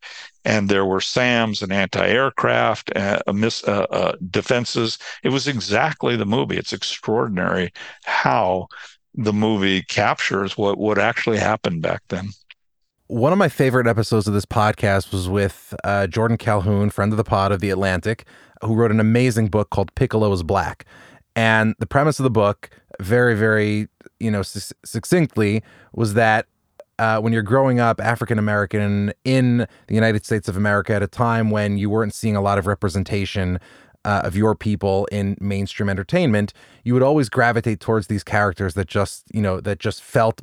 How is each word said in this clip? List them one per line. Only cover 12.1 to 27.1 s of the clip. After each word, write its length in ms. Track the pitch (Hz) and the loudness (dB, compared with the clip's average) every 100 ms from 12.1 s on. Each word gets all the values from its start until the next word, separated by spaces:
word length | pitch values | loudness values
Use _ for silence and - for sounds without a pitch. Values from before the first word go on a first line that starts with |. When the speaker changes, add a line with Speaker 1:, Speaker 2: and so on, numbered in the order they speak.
| 92 98 - _ - _ _ _ _ - | -8 -8 -14 _ -20 _ _ _ _ -8
Speaker 2:
One 240 | 113 135 | -2 2
of 80 | 190 | 2
my 100 | 170 | 0
favorite 380 | - 131 127 117 | 2 2 2 2
episodes 400 | 104 107 110 101 | 0 0 0 2
of 80 | |
this 120 | 101 - | 0 0
podcast 640 | 113 107 - 104 98 - | 0 0 0 0 0 -2
was 160 | 95 90 | -4 -2
with, 480 | 98 98 - - - | 0 0 -4 -16 -8
uh, 240 | - 101 98 | -2 0 0
Jordan 300 | 113 113 117 | 0 0 0
Calhoun, 520 | - 104 95 101 104 | 0 0 2 2 0
friend 220 | - 101 | 0 0
of 60 | 107 | 0
the 60 | |
pod 280 | 107 101 98 | 0 2 2
of 80 | 101 | 0
The 100 | 101 | 0
Atlantic, 540 | 92 95 92 107 117 - - - _ | 0 0 0 -2 -6 -10 -20 -20 _
who 120 | 107 | -2
wrote 160 | 110 117 | 2 2
an 100 | 110 | 4
amazing 460 | 110 120 127 113 107 | 4 4 4 2 2
book 240 | 107 104 | 0 0
called 240 | - 92 | -2 -2
Piccolo 380 | - 127 110 107 | -2 0 2 2
is 100 | 95 | 0
Black. 440 | 82 98 78 - - - - - _ - | 0 0 -2 -8 -20 -20 -20 -20 _ 0
And 400 | 113 110 110 - | 2 4 2 0
the 80 | 110 | 0
premise 320 | 139 151 143 | 2 2 2
of 60 | |
the 60 | 131 | 0
book, 400 | 110 101 101 - - _ - | 2 2 0 -12 -20 _ -12
very, 360 | 95 120 123 107 | 0 2 4 4
very, 520 | 110 107 104 107 107 _ - _ | 2 2 2 0 -4 _ -20 _
you 120 | 113 | -2
know, 120 | 104 | -2
su-, 320 | 92 104 - - | -4 -8 -14 -16
succinctly, 800 | - 117 - 180 147 - 104 110 - - _ | -10 -10 0 2 2 2 2 0 -4 -20 _
was 220 | - 113 | -4 0
that, 320 | 104 113 110 - _ _ - - - | 4 4 2 0 _ _ -20 -16 -4
uh, 200 | 113 | 0